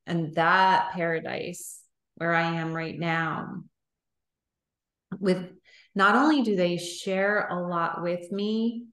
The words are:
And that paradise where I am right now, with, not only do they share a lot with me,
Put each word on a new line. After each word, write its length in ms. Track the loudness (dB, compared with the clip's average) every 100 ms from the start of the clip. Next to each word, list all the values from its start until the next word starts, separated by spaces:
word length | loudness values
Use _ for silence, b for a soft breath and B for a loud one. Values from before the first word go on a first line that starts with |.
| -4
And 260 | -2 -2 2
that 560 | 4 6 6 4 2
paradise 880 | -2 -2 -2 -4 -8 -8 -10 -14 -16 _ _ _ -4
where 180 | 0
I 100 | 2
am 300 | 2 0 -4
right 240 | -4 -6 -4
now, 640 | -2 0 -2 -4 -8 -10 -14 _ _ _ _ _ _ _ _ _ _ _ _ _ -14 -2
with, 320 | 0 0 -4 -16 b b b
not 220 | 2 4 6
only 280 | 4 4
do 120 | 2 2
they 220 | 2 0
share 680 | -6 -8 -4 0 0 0 -2
a 100 | -4
lot 420 | -2 -2 -2 -2
with 300 | -4 -4 -4
me, 540 | -4 -2 0 -2 -4 -10